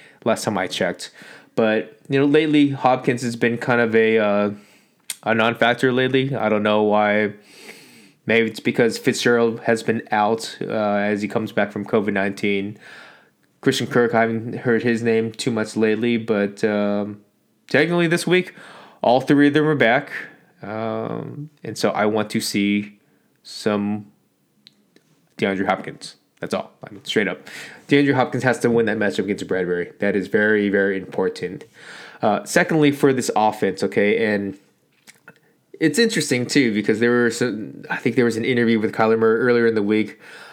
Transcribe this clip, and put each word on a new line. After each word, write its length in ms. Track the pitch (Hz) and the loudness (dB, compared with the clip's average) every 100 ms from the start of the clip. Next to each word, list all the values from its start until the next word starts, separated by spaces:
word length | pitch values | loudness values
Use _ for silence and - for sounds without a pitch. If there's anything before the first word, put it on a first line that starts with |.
| - - | -20 -6
last 200 | 117 110 | -2 -2
time 120 | - 98 | -2 -2
I 120 | 92 | -2
checked. 420 | - 95 - - - - - _ | -2 -4 -4 -12 -18 -20 -20 _
But, 460 | - 110 107 - - - | -2 0 0 -4 -12 -2
you 100 | 135 | 2
know, 80 | 143 | 4
lately, 440 | 151 160 151 143 | 4 4 4 4
Hopkins 520 | 131 127 127 135 123 | 2 2 2 0 -2
has 140 | 123 117 | -4 -2
been 220 | 120 117 | -2 0
kind 220 | - 120 | 0 2
of 140 | 117 | 4
a, 240 | 113 110 113 | 4 4 2
uh, 320 | 104 101 104 101 - _ _ _ - - | 2 2 0 -4 -14 _ _ _ -18 -6
a 120 | 107 | -2
non-factor 580 | 113 113 113 117 120 131 | 2 2 4 2 4 2
lately. 420 | 123 131 131 135 | 2 2 2 0
I 140 | 120 107 | -2 0
don't 140 | 107 | 2
know 200 | 107 107 | 2 2
why. 520 | 107 104 104 104 104 101 - - - - - - - _ | 2 2 2 2 0 -4 -20 -20 -20 -20 -20 -20 -20 _
Maybe 240 | - 113 110 | 0 2 0
it's 100 | 110 | -2
because 380 | 120 117 117 104 | -2 2 0 0
Fitzgerald 640 | - 117 123 120 117 113 | -4 0 2 2 2 0
has 220 | - 113 | -2 -2
been 200 | - 113 - | -2 -4 -2
out, 460 | 107 104 113 - - | 0 0 0 -6 -10
uh, 340 | - 113 104 101 | -6 -4 -2 0
as 240 | 104 101 | -2 -2
he 80 | 104 | -2
comes 240 | 117 107 | -4 -4
back 200 | - 101 | -2 -4
from 120 | 107 | -4
covid 300 | 101 113 104 | -2 -2 0
nineteen. 640 | 98 98 98 104 101 101 107 - - - - _ _ _ _ | -2 -2 -2 -2 -2 -4 -10 -18 -20 -20 -20 _ _ _ _
Christian 240 | 135 127 120 | -2 0 0
Kirk, 280 | 123 113 | 0 2
I 60 | 113 | 2
haven't 380 | 113 113 117 - | 0 -2 -6 -6
heard 240 | 127 113 | 0 0
his 180 | 120 113 | 0 0
name 300 | 117 113 113 | 0 0 -2
too 180 | - 123 | -4 -4
much 260 | 110 107 110 | -4 -4 0
lately, 420 | 110 107 120 117 | 0 0 0 -2
but, 440 | 113 104 101 101 | 0 0 -2 -2
um, 600 | 107 104 101 101 104 104 _ _ _ _ - | -2 0 0 -2 -4 -10 _ _ _ _ -2
technically 380 | 135 165 175 170 | 0 2 2 0
this 180 | 175 | 0
week, 300 | 165 180 180 - - - - _ | 0 0 0 -10 -20 -20 -20 _
all 180 | 113 127 | 2 2
three 280 | 135 143 143 | 4 4 4
of 60 | |
them 120 | 147 151 | 4 2
are 80 | |
back. 380 | 147 113 131 143 - - - _ _ | 2 4 2 -2 -12 -14 -20 _ _
Um, 880 | 98 107 110 110 117 117 - 147 151 _ | -10 -8 -6 -6 -6 -8 -10 -12 -14 _
and 120 | - 107 | -14 -2
so 140 | 110 | -2
I 160 | - 107 | 0 0
want 240 | 107 104 | 0 -2
to 100 | 113 | -4
see 600 | - 104 101 104 101 - _ _ _ _ | -2 -2 0 0 -4 -14 _ _ _ _
some 680 | - - 107 104 104 104 104 _ _ _ _ _ - _ _ _ _ _ _ - | -20 -6 -2 -2 -2 -6 -10 _ _ _ _ _ -20 _ _ _ _ _ _ -4
DeAndre 280 | 101 95 98 | -2 0 0
Hopkins. 500 | 95 - - - - _ _ | -2 -4 -16 -18 -20 _ _
That's 160 | 87 | -4
all. 160 | 92 - _ | -4 -4 _
I 80 | - | -20
mean, 120 | 101 | -16
straight 220 | - 110 95 | -4 -2 0
up. 220 | 90 - - - - - | -4 -12 -18 -18 -14 2
DeAndre 260 | 143 139 | 2 4
Hopkins 300 | 131 117 127 | 2 0 0
has 160 | 127 117 | 0 2
to 100 | 120 | 2
win 160 | 117 110 | 2 2
that 120 | 107 | 0
matchup 220 | 101 98 | -2 -2
against 280 | 98 95 95 | -2 -4 -4
Bradbury. 440 | 92 87 87 87 - | -2 -2 -4 -6 -4
That 160 | 101 | -2
is 140 | 98 92 | -2 0
very, 400 | 107 107 107 101 | 0 2 2 2
very 280 | 101 98 98 | 2 0 -2
important. 680 | 90 - 92 - 90 98 - - - - - - | -6 -4 -4 -4 -10 -12 -18 -20 -20 -20 -20 -4
Uh, 220 | 113 101 | -2 -2
secondly, 480 | - 175 180 160 147 | 0 0 2 2 2
for 200 | 139 143 | 4 2
this 200 | 127 113 | 2 0
offense, 480 | 104 107 - 98 - | 0 0 0 -2 -2
okay, 500 | 98 107 104 - 107 | -2 0 2 2 0
and 240 | 104 101 - _ _ _ _ - - - - _ _ _ - | -2 -4 -10 _ _ _ _ -20 -20 -20 -20 _ _ _ -2
it's 180 | - - | 0 2
interesting, 480 | 226 175 - 123 123 | 0 0 -2 -2 0
too, 260 | 147 120 | 2 2
because 280 | 104 104 107 | 2 0 2
there 100 | 120 | 2
were 200 | 120 120 | 2 2
some, 520 | - 123 107 73 - - | 0 -2 -4 -10 -12 -10
I 60 | - | -4
think 200 | 127 117 | -2 2
there 80 | |
was 120 | 120 113 | 2 0
an 80 | |
interview 340 | 127 120 117 113 | -2 2 2 2
with 140 | 107 | 0
Kyler 240 | 110 110 113 | 2 2 4
Murray 220 | 113 113 | 2 2
earlier 260 | 123 120 117 | 2 2 2
in 80 | |
the 80 | 110 | 2
week, 380 | 101 107 107 - - - - | 0 0 -2 -8 -20 -20 -20